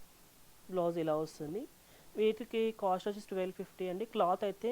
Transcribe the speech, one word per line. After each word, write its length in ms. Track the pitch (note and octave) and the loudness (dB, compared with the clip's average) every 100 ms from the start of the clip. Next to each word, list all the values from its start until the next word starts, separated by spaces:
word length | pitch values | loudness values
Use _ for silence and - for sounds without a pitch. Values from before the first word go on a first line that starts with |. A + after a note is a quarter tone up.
| - - - - - - - | -20 -20 -20 -20 -20 -20 -4
బ్లౌజ్ 280 | F#3 E3+ E3+ | 0 2 2
ఇలా 160 | D#3+ D3+ | 2 2
వస్తుంది. 460 | D#3 - D3+ F#3+ D4+ - - - - | 0 -6 -8 -6 -8 -14 -20 -20 -8
వీటికి 480 | - A3 G#3+ A#3 A3+ A3+ | 0 2 2 -2 0 0
కాస్ట్ 320 | A3 G3 F#3 G#3 | 0 0 0 -2
వచ్చేసి 220 | G3+ - | -6 -4
ట్వెల్వ్ 280 | F#3+ F#3 F#3 | -2 -2 -4
ఫిఫ్టీ 280 | F#3 - F#3 | -10 -6 -4
అండి. 180 | F3+ A#3 | -4 -2
క్లాత్ 360 | G#3+ F3+ F#3+ | 2 4 4
అయితే 240 | G3+ F#3 A3+ | 0 -2 -2